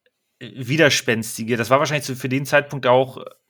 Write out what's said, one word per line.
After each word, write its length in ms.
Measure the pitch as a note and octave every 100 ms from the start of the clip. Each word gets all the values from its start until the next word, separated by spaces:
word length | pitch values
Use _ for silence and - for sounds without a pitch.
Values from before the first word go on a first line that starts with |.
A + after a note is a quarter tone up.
| _ _ _ _
widerspenstige, 1160 | B2 A#2+ B2 D#3 D3+ - - A2+ A2 - A2+ A#2+
das 120 | A2+
war 100 | C3+
wahrscheinlich 260 | D3 D3 C#3
so 100 | C3
für 140 | C3+
den 160 | C3 C#3+
Zeitpunkt 420 | D3 C#3+ C#3+ C3
auch, 300 | B2+ C3 - - _